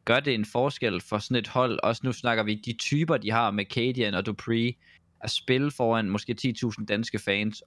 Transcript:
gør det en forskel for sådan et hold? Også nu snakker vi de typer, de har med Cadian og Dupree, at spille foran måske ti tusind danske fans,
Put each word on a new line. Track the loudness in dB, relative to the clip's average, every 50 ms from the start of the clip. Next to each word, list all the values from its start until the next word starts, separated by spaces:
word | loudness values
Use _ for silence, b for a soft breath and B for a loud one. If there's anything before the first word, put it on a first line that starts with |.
| 0
gør | 2 2 4
det | 4 2 0
en | 0 -2
forskel | -2 0 0 0 0 0 0 -2 0 0 -2
for | -4 -2 -4 -4
sådan | -2 0 0 0
et | 0 0
hold? | 2 2 2 2 2 0 0
Også | 0 0 0 -2
nu | -4
snakker | -4 -2 0 0 2 2 2
vi | 0 -2 -4 -4
de | -8 -8
typer, | -6 -4 0 0 0 2 2 0 0
de | 0 2
har | 2 2 2 2
med | 0 -2 -2
Cadian | -2 -2 0 0 0 0 0 0 0 0
og | 0 -2
Dupree, | -2 -4 -6 -2 0 0 2 2 0 -2 b b b b b b _ _ -12
at | -8 -6
spille | -6 -4 0 0 2 2 2 0
foran | 0 0 2 2 2 2 2 0
måske | -2 -2 -2 -4 -6
ti | -2 -2 -4 -2
tusind | -2 -2 -4 -4 -4 -4 -2
danske | -2 -2 -2 -2 -4 -4
fans, | 0 0 0 2 0 -2 -4 -6 -6